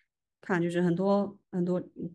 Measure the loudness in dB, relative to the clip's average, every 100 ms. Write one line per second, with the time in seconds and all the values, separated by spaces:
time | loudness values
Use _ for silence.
0 | _ _ _ _ -2 0 0 2 2 2
1 | 2 2 0 -8 _ -4 -2 -2 -6 -12
2 | -14